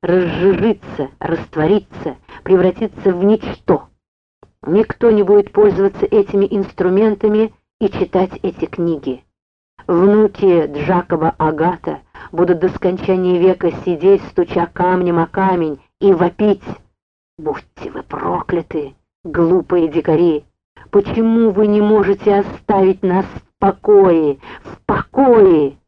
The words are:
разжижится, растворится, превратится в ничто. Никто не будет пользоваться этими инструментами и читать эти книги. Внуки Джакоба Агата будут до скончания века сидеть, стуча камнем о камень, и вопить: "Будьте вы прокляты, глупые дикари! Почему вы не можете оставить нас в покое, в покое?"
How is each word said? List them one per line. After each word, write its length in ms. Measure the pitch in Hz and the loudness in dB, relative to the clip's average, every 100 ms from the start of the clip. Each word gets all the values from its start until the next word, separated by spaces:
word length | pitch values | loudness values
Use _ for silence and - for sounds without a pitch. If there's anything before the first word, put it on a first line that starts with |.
разжижится, 1080 | 175 185 175 151 190 185 226 208 - - 135 _ | 0 0 0 0 0 2 0 -2 -8 -10 -10 _
растворится, 960 | 160 165 - 160 156 208 - - - - _ - | -6 -6 -6 -4 0 0 -2 -12 -12 -12 _ -20
превратится 680 | - 185 180 180 220 - 196 | 0 2 2 -2 -8 -2 -2
в 100 | 175 | 0
ничто. 640 | 196 214 - - - 156 - _ _ _ _ _ _ _ - | 2 0 -2 -10 -4 -4 -4 _ _ _ _ _ _ _ -2
Никто 460 | 185 226 - 233 | -2 0 0 2
не 100 | 214 | 2
будет 300 | 190 208 202 | 4 2 2
пользоваться 560 | - 208 180 196 - 202 | 2 2 2 -2 -2 0
этими 400 | 220 202 202 196 | 0 0 0 -2
инструментами 1040 | 202 196 - 185 185 220 202 214 214 220 _ _ _ | -2 -6 -4 -2 2 0 0 0 0 -2 _ _ _
и 80 | 202 | -6
читать 440 | - 185 185 190 - | -4 -4 -2 -2 -4
эти 240 | 190 - 160 | -10 -8 -10
книги. 580 | - 170 156 139 127 _ _ _ _ _ _ - | -6 -4 -4 -6 -10 _ _ _ _ _ _ -4
Внуки 800 | 175 196 208 214 - 196 175 147 | 2 2 4 2 2 2 2 0
Джакоба 720 | 147 147 180 180 165 160 - | -6 -2 -2 -2 -4 -4 -2
Агата 640 | 156 151 165 170 - 147 _ - - | -4 -2 -4 -4 -10 -12 _ -20 -14
будут 260 | 165 175 160 | -2 0 0
до 100 | 180 | -2
скончания 680 | - 185 180 - 185 180 180 | -2 -4 -4 -4 -2 0 2
века 320 | 185 185 175 - - | 2 2 -4 -4 -6
сидеть, 380 | 165 180 196 - | -2 2 2 0
стуча 360 | - 170 - 170 | -4 -2 -2 -4
камнем 540 | - 180 185 180 170 | -2 -2 0 0 -2
о 80 | 165 | -2
камень, 520 | - 190 180 160 143 _ _ | -2 -2 0 -4 -8 _ _
и 140 | 196 | 2
вопить: 500 | 170 175 - 214 196 - - _ _ _ _ _ - | 2 0 0 -2 -2 -6 -18 _ _ _ _ _ -12
"Будьте 540 | 151 - _ - - | -10 -10 _ -18 -16
вы 100 | - | -14
прокляты, 920 | - - - 175 - 175 165 160 139 _ _ _ | -14 -10 -6 -8 -6 -6 -6 -10 -10 _ _ _
глупые 640 | 170 165 165 180 156 175 165 | -10 -2 0 0 0 -2 -2
дикари! 580 | 156 151 156 175 151 _ _ _ _ - | -2 -2 0 0 -2 _ _ _ _ -2
Почему 640 | 202 202 226 226 226 226 | -2 0 -2 0 2 2
вы 160 | 190 214 | 2 2
не 140 | 208 | 2
можете 560 | 208 214 190 202 208 202 | 4 2 2 0 2 0
оставить 640 | 196 - - 202 190 190 | 0 -8 -2 2 2 0
нас 220 | 190 185 - | 0 -2 -4
в 180 | - _ _ | -10 _ _
покое, 800 | 196 185 - 208 190 165 151 139 - - | -2 -2 4 6 6 4 0 -4 -10 -20
в 160 | - - - | -20 -16 -6
покое?" 880 | 202 - - 269 233 190 160 143 - | -6 -4 0 4 6 6 4 0 -6